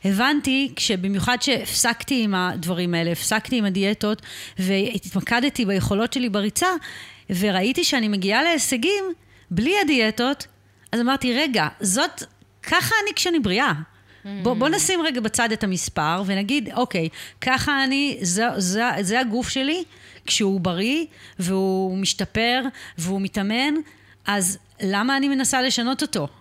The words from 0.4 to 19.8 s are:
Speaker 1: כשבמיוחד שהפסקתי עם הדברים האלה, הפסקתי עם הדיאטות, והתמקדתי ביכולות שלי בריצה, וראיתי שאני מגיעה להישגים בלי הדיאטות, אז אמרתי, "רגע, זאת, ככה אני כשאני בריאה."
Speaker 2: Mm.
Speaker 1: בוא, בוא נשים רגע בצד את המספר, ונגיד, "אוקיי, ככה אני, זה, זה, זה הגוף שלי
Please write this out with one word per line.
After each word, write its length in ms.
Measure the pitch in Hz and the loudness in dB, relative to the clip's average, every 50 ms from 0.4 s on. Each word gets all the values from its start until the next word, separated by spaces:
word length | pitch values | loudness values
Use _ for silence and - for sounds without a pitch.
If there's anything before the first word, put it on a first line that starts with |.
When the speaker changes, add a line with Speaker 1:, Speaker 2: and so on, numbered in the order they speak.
| 294 269 262 269 277 - - | 2 2 2 2 0 -2 -2
Speaker 1:
כשבמיוחד 640 | - - - 214 185 180 196 202 196 160 240 247 247 | -4 0 0 0 0 0 0 0 0 2 0 0 0
שהפסקתי 800 | - 285 254 - - - - - - 233 233 - - - 285 254 220 | 2 0 0 0 0 -2 0 2 2 2 0 -2 -2 -2 0 2 2
עם 120 | 208 196 | 2 2
הדברים 580 | 185 180 180 - - 160 170 185 170 180 175 175 | 2 0 0 -2 -2 -2 -2 0 0 0 0 0
האלה, 180 | 170 165 170 | 0 0 0
הפסקתי 460 | 170 - - - 214 220 - - 254 | -2 -2 0 0 0 0 0 0 0
עם 80 | 240 208 | 0 2
הדיאטות, 560 | 202 185 202 190 196 214 - - 208 214 - - - - - - - - - | 0 0 2 0 0 0 0 0 -2 -2 -2 -6 -16 -16 -16 -16 -14 -6 -4
והתמקדתי 1040 | 185 185 196 190 196 247 226 202 - 185 - 196 - - 233 240 240 285 277 - 240 | -2 0 2 2 0 0 -2 -6 -8 -2 -4 -4 0 0 0 2 2 0 0 0 0
ביכולות 480 | 190 202 190 - - 208 196 226 - - | 2 2 0 2 2 0 0 0 0 0
שלי 160 | 277 247 240 | -2 -2 0
בריצה, 380 | 196 208 196 214 - - 349 370 370 320 - - - - - - - - - - | 0 0 0 0 0 2 0 2 0 0 -4 -8 -16 -16 -18 -20 -20 -20 -6 -4
וראיתי 540 | 196 175 196 208 185 185 185 233 262 - - | -2 0 2 2 2 2 2 2 0 0 0
שאני 240 | - 294 254 226 | 2 2 2 2
מגיעה 360 | 208 208 196 180 190 208 240 294 | 2 0 0 0 2 2 2 4
להישגים 600 | 339 339 294 - - 269 240 226 349 415 403 381 381 339 _ - - - - - _ | 4 2 2 2 0 0 0 2 2 2 0 0 -4 -6 _ -12 -20 -20 -20 -12 _
בלי 220 | 175 170 220 294 381 415 392 | -2 0 2 2 2 2 2
הדיאטות, 640 | 294 302 247 220 214 214 220 240 262 285 - - - _ _ _ _ _ _ _ - | 4 4 4 2 2 0 0 0 0 0 -4 -6 -16 _ _ _ _ _ _ _ -6
אז 80 | - 226 | -2 0
אמרתי, 320 | 240 240 269 262 - 254 233 | 2 2 0 0 0 0 0
"רגע, 340 | 247 311 302 247 202 156 - - - | 2 0 0 2 0 0 0 -2 -4
זאת, 420 | 208 196 180 240 302 359 - - - - _ _ - _ _ _ - | -2 0 2 2 0 0 -2 -8 -16 -16 _ _ -20 _ _ _ -4
ככה 320 | - 311 359 359 - 453 440 415 | 0 2 2 2 2 2 2 0
אני 100 | 415 - | 0 -2
כשאני 240 | - - 359 339 320 | 0 0 2 2 2
בריאה." 320 | 233 208 180 214 277 262 165 | 2 2 2 2 2 2 0
Speaker 2:
Mm. 540 | 147 160 - - - - - - - - 202 202 202 185 | -2 -4 -12 -16 -20 -20 -20 -20 -18 -14 -12 -8 -2 0
Speaker 1:
בוא, 100 | 233 - | 0 2
בוא 160 | 214 254 302 | 2 2 2
נשים 300 | 339 403 - - 381 349 | 2 2 2 2 2 2
רגע 200 | 311 320 269 247 | 0 0 0 0
בצד 300 | 214 214 - - 233 226 | -2 0 2 2 2 2
את 120 | 220 214 - | 0 -2 0
המספר, 600 | 196 185 170 - - - 180 151 151 165 185 202 | -2 -2 -2 -4 -4 -2 0 0 0 0 0 0
ונגיד, 440 | 185 202 190 202 196 269 294 220 - - | -2 -2 -2 0 0 0 -2 -2 -2 -2
"אוקיי, 360 | 208 254 - - 185 160 160 - - - - - - | -2 -2 0 0 -2 -2 -2 -6 -10 -18 -18 -14 -4
ככה 420 | - 254 262 262 - 302 285 269 269 | 0 0 0 2 2 0 2 2 2
אני, 340 | 262 262 277 285 285 - - | 2 2 0 0 0 -2 -2
זה, 240 | 190 175 175 202 226 240 - | -2 -2 0 0 0 0 0
זה, 260 | - 190 180 185 214 233 247 - 185 | -2 -2 0 0 0 0 0 0 -2
זה 180 | 202 180 220 247 | -2 0 0 0
הגוף 300 | 262 233 208 247 247 - | 0 0 -2 -2 -2 -2
שלי 340 | - 269 262 277 320 370 | -2 -2 0 0 -2 -2